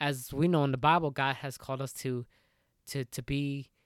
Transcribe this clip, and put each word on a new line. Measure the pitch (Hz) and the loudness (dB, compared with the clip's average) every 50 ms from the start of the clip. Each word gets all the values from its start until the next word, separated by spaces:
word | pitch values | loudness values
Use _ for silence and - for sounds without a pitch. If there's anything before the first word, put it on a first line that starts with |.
As | 147 143 143 127 127 - - | -2 0 0 -2 -4 -6 0
we | 135 156 175 | 2 4 4
know | 180 160 143 | 6 4 4
in | 139 | 4
the | 135 131 | 2 4
Bible, | 120 151 165 175 165 147 | 6 6 6 6 4 0
God | 135 - 135 135 135 - | 0 0 0 0 0 -2
has | - 139 131 - | -6 -10 -10 -10
called | - - 131 127 | -10 -8 -6 -6
us | 139 131 - | -6 -8 -8
to, | - - 131 127 120 117 - _ _ _ _ _ _ _ _ _ _ _ - | -6 -4 -4 -4 -4 -4 -8 _ _ _ _ _ _ _ _ _ _ _ -8
to, | - 139 127 | -6 -6 -6
to | - - - 123 | -6 -8 -8 -6
be, | - 143 139 143 143 139 139 131 - _ _ _ | -4 -2 -2 -2 -2 -4 -6 -8 -12 _ _ _